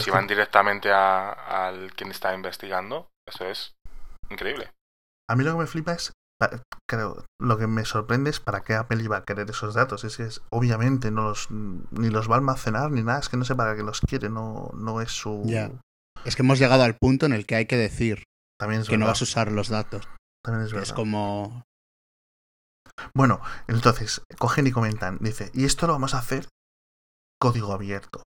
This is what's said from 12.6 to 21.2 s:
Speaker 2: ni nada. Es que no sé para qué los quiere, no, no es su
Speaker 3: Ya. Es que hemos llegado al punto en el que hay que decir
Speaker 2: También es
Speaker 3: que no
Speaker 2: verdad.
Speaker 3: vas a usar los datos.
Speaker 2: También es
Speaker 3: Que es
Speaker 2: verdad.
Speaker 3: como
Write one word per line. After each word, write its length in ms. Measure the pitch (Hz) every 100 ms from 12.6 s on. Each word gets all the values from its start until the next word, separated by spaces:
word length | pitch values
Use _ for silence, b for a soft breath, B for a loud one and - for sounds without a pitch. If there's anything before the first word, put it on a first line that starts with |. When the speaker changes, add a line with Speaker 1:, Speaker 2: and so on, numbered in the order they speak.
| 120 107 147
Speaker 2:
ni 120 | 131
nada. 160 | 113 139
Es 80 | -
que 80 | 127
no 80 |
sé 120 | 127 127
para 200 | 110 107
qué 80 |
los 160 | 107 -
quiere, 300 | - 135 107
no, 400 | 110 113 107 87
no 280 | - 110 110
es 100 | 117
su 320 | - 107 104 110
Speaker 3:
Ya. 260 | 113 104 127 - _ _ -
Es 120 | 120 -
que 60 |
hemos 160 | 131 131
llegado 240 | 131 131
al 120 | 120 113
punto 300 | 127 131 156
en 60 |
el 120 | 110 -
que 100 | 113
hay 100 | 113
que 100 | 123
decir 460 | 107 - 113 104 - _ _ -
Speaker 2:
También 220 | 104 110
es 60 | 107
Speaker 3:
que 60 | 110
no 80 | 110
Speaker 2:
verdad. 60 |
Speaker 3:
vas 80 | 110
a 40 | 123
usar 260 | 117 107
los 160 | 104 101
datos. 380 | 107 - 104 - - _ _
Speaker 2:
También 220 | - 113 110
es 60 |
Speaker 3:
Que 60 | 104
es 100 | 98
Speaker 2:
verdad. 60 | -
Speaker 3:
como 680 | 107 104